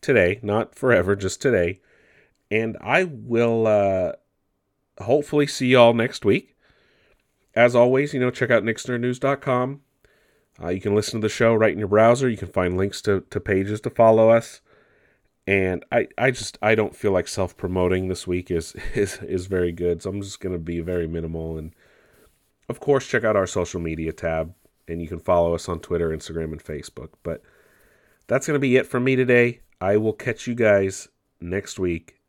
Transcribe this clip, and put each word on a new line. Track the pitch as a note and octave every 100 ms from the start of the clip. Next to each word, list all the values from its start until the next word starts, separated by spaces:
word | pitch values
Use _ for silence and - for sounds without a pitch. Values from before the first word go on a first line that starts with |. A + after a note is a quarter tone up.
Today, | - B2+ F2 G#2+
not | G2+ G#2 - -
forever, | B2+ A2 F2+ G2+
just | F#2+ -
today. | C#3+ A2 F2 G2 _ _ _ _ _ _ _
And | G#2+ A2+ A2
I | - D3 F#3
will, | C3+ A#2 A#2 A#2 A2+ A2
uh, | G#2+ G2 F#2+ F2+ - _ _ _ _ _ _ _ -
hopefully | G2+ C#3 D3 D3 D3
see | - B2+
y'all | B2+ A#2
next | A#2 A#2 - G#2
week. | A2+ - _ _ _ _ _ _ _ _ _ _ -
As | A#2+ A#2+
always, | B2 C3 D3
you | C#3+
know, | B2
check | A#2+ A#2
out | A#2
nixnerdnews | G2 A2+ - B2 A#2+ B2+
dot | C3+ C3+
com. | C3+ B2 B2+ C#3 _ _ _ _ _ _ _ _
Uh, | E2
you | F#2+
can | G#2
listen | G#2 G#2 A#2
to | G#2+
the |
show | - A#2 A2+
right | A2
in | E2+
your | G#2
browser. | G#2 A2 B2 C3
You | A2+
can | F2+
find | - F2+ F2+
links | G2 -
to, | - G2 -
to | -
pages | - G2 G2 G#2+
to | -
follow | - A2+ A2 A2
us. | A#2 - - _ _ _ _ _ _ _ _ -
And | G2 F#2+ F2+ -
I, | A#2+ G2+ -
I | B2+
just, | B2+ - -
I | G#2+
don't | A2 G#2+ -
feel | G#2+
like | F#2 F2
self-promoting | - F#2 - F#2 F#2 F2+ F#2 F#2
this | F#2 -
week | F2+ F2+
is, | E2+ E2 - -
<laughs> | -
is, | G2+ -
is | - F#2+ F#2
very | F#2 F2+
good. | E2+ F2 F2
So | F#2+
I'm | G2
just | G2 -
gonna | G2 F2+
be | E2 E2+
very | E2 F2+ E2
minimal. | E2 E2 E2 D#2+ D#2+
And, | D#2 _ _ _ _ _ _ _ _ _ _
of | A#2
course, | - C#3 -
check | B2
out | A2 G#2
our | F#2
social | - F2 F#2
media | E2 D#2+ D#2+
tab. | - E2+ D#2+ D#2+ F2+ _ _ _
And | E2+
you | E2+
can | F2+
follow | - F2 E2+
us | E2+ -
on | E2+
Twitter, | - F2 E2
Instagram, | D#2+ - E2 D#2+
and | D2+
Facebook. | - D2+ - - - _
But | - D#2+ _ _ _ _ _ _ _ _ _
that's | B2 -
gonna | D3
be | C3+ B2+
it | -
for | B2+
me | B2+ C3
today. | B2+ B2 A#2+ A#2+ _ _
I | F#2+ G#2
will | A2
catch | G#2+ - A2+ -
you | A#2+
guys | A2 G2+ G2 F#2+ - _ _ _
next | E2+ F#2 - -
week | F#2 E2 - _